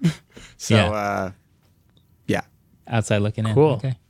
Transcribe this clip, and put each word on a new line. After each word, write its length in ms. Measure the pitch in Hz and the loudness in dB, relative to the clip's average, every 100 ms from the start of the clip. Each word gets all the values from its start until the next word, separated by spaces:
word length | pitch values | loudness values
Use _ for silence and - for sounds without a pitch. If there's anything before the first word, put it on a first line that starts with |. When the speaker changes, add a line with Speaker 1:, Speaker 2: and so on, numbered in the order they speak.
Speaker 1:
<laughs> 100 | 170 - _ - - - | -4 -4 _ -20 -20 -12
So, 160 | - | 0
Speaker 2:
Yeah. 160 | 110 104 | 2 2
Speaker 1:
uh, 400 | 107 101 98 95 98 _ _ _ _ _ _ _ _ - | 0 -2 -2 -4 -8 _ _ _ _ _ _ _ _ -4
yeah. 140 | 95 - _ _ _ - | -4 -6 _ _ _ -4
Speaker 2:
Outside 300 | 117 107 107 | -2 0 0
looking 280 | 104 107 110 | 0 -2 0
in. 60 | |
Speaker 3:
Cool. 180 | 110 151 | 2 2
Speaker 2:
Okay. 200 | 117 135 127 _ | 2 -4 -8 _